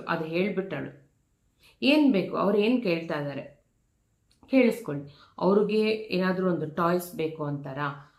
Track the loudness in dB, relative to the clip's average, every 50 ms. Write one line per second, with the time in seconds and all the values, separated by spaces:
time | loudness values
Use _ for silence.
0 | -6 -4 -4 -4 -4 -4 -2 -2 -2 -2 -2 -4 -6 -6 -8 -8 -8 -10 -14 -18
1 | _ _ _ _ _ _ _ _ _ _ _ _ _ _ _ _ 2 4 4 6
2 | 6 4 4 2 0 0 -2 0 2 2 2 4 4 4 2 2 2 0 -2 -2
3 | -2 -4 -6 -4 -4 -6 -8 -10 -12 -14 -18 _ _ _ _ _ _ _ _ _
4 | _ _ _ _ _ _ _ _ -6 2 4 4 6 4 2 0 -6 -8 -8 -8
5 | -10 -12 -18 -20 -20 _ _ 0 2 4 4 4 4 4 2 2 2 2 0 -2
6 | -4 -4 -2 0 0 0 0 0 0 0 0 0 -4 -4 -2 0 0 2 2 0
7 | -2 -4 -6 -4 -4 -4 -4 -6 -6 -6 -6 -6 -8 -10 -8 -6 -6 -6 -6 -8
8 | -14 -20 _